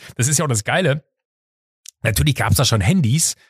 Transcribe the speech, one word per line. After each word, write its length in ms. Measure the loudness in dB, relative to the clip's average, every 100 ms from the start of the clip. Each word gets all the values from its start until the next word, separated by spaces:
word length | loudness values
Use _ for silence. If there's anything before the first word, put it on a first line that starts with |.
| -12 -4
das 140 | -2
ist 100 | 0
ja 60 | 0
auch 40 |
das 140 | -2
Geile. 400 | 0 0 0 -2 -6 _ _ _ _ _ _ _ -20 _
Natürlich 320 | -4 0 0 0
gab's 200 | 0 2
da 100 | 2
schon 160 | 2
Handys, 540 | 2 2 2 0 -2 -6